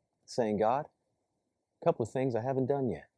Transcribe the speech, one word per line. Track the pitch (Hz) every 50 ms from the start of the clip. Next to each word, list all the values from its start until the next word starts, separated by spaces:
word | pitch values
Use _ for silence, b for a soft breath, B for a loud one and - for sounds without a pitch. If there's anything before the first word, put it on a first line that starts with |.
| _ _ _ _ _
saying, | - - - 117 110 107 95
"God, | 107 110 123 143 156 - _ _ _ _ _ _ _ _ _ _ _ _ _ _ _ _ _ _
a | -
couple | 170 160 - 117
of | -
things | - 131 131 135 117
I | 110
haven't | 113 131 135 131 131 123
done | 139 139 135 117
yet." | 87 - - - _